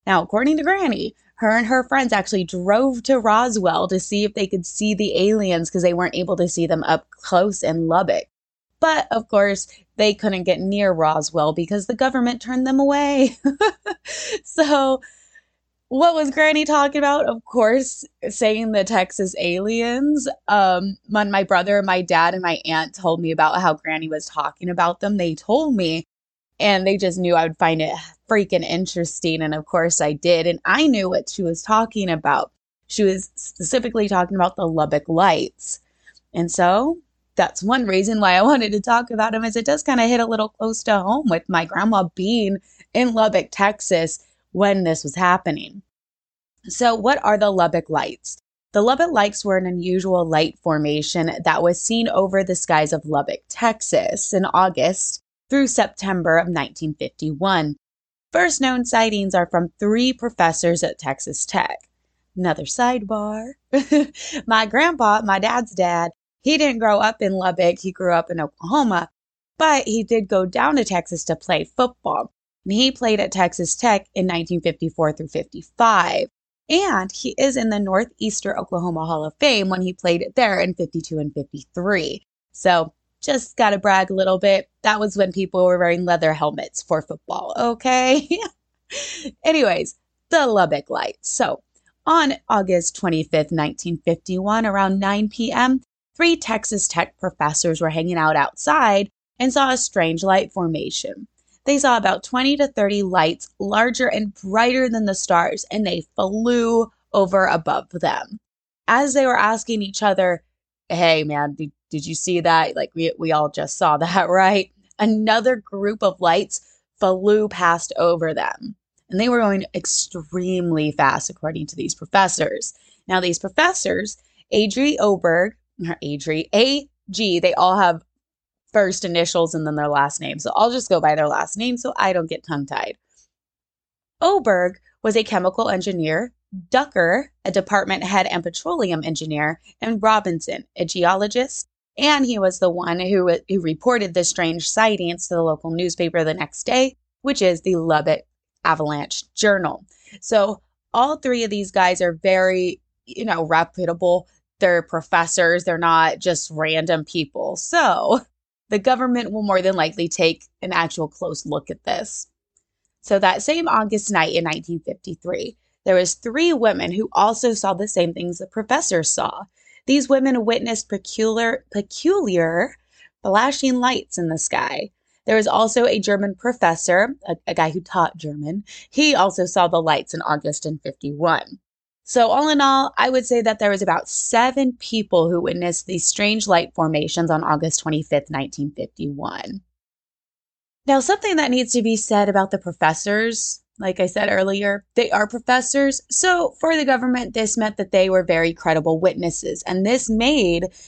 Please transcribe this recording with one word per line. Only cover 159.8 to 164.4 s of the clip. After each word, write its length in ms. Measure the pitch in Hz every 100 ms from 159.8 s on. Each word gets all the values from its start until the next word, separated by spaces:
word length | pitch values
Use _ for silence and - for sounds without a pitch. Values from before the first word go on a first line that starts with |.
| 160 160 170
take 360 | - 165 165 _ -
an 140 | 185
actual 340 | 175 165 - 151
close 380 | - 175 160 156
look 240 | 151 -
at 120 | -
this. 440 | - - 208 - - _ _ _ _ _ _ _
So 180 | - 196
that 240 | 196 185
same 240 | 202 320 330
August 440 | 220 214 208 -
night 240 | 196 160
in 100 | -